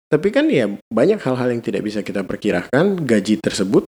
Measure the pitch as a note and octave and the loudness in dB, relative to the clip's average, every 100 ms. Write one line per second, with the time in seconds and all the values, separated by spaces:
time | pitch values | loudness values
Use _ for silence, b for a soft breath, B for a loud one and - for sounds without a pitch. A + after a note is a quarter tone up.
0 | _ D3+ G3 C4+ D#4 F#3 G#2 G2+ _ A2+ | _ 0 2 2 2 2 0 -4 _ 2
1 | D#3 G#3 C3 B2+ B2 A#2+ A2+ G2+ G#2 G#2 | 2 2 0 0 0 -2 -4 -4 -4 -6
2 | G2 G2+ F#2 - G#2 F2+ - C3 G3 F#3 | -6 -6 -6 -4 -2 -2 0 0 2 0
3 | C#3 G#2+ F#2+ G#2+ - - F#2+ D3 | 2 0 2 0 0 -2 2 2